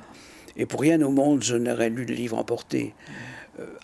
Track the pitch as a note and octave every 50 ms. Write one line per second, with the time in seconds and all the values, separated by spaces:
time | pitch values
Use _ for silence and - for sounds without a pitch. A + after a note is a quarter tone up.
0 | - - - - - - - - - - - - A2 - - A2 B2 D#3 E3 D#3+
1 | D3+ C3+ C#3 C3+ C#3 D3 D3 C3+ G#2+ A2+ B2 A#2+ A#2+ B2 A#2+ A#2 A2+ A2+ A2+ B2
2 | B2+ A2+ A#2+ A#2+ A#2+ A#2 A2+ A2+ A2+ - A#2+ A#2 - - C#3 C3 A#2 A2+ - -
3 | - - - - - - - - - - - - - - - -